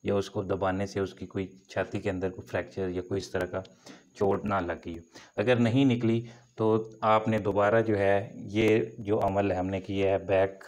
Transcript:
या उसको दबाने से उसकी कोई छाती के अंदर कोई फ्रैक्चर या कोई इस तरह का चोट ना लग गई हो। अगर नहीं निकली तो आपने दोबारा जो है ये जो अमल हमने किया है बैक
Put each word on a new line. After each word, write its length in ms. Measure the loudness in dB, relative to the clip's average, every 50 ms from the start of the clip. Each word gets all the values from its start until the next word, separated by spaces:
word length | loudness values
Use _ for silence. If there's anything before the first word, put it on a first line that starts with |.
| -2
या 100 | 0 -2
उसको 280 | -2 -2 -4 -6 -8 -4
दबाने 440 | -4 -2 -2 0 -2 0 -2 -4
से 120 | -4 -2 -4
उसकी 260 | -4 -4 -6 -12 -14
कोई 360 | -8 -6 -6 -6 -6 -10 -20 _ _
छाती 300 | -6 -6 -4 -4 -6 -4
के 100 | -4 -4
अंदर 200 | -4 -2 -4 -4
कोई 160 | -6 -8 -12
फ्रैक्चर 440 | -6 -6 -6 -6 -6 -6 -6 -4 -4
या 120 | -4 -6
कोई 160 | -6 -4 -6
इस 160 | -6 -6 -4 -4
तरह 120 | -4 -4
का 180 | -2 -4 -8 -8 -10 -20 _ _ -20 -20 -20 _ _ _
चोट 300 | 0 0 0 0 0 -2
ना 140 | -2 -2 -2
लग 220 | -2 -4 -6 -8 -8
गई 100 | -12 -12
हो। 80 | -12 -14 _ _ -20 -20 -10 _
अगर 220 | -2 2 2 4 4
नहीं 260 | 4 4 4 4 4
निकली 400 | 4 4 4 2 2 2 0 -2 -6 -18 -20 _ _ _
तो 340 | 0 2 4 4 2 0 -4 -8 -2 2
आपने 360 | 4 4 4 4 2 0 0
दोबारा 420 | 0 0 2 4 4 4 4 4
जो 140 | 4 2 2
है 520 | 2 4 4 4 2 0 -4 -12 -14 -12 -4
ये 460 | 0 2 4 4 4 2 2 -2 -8 -10
जो 180 | -2 -2 0
अमल 340 | 2 2 0 0 2 0 0
हमने 280 | 0 0 -2 -2 -4 -4
किया 300 | -4 -4 -2 0 2 2
है 140 | 2 0 0
बैक 380 | 2 2 2 2 2 -2 -10 -18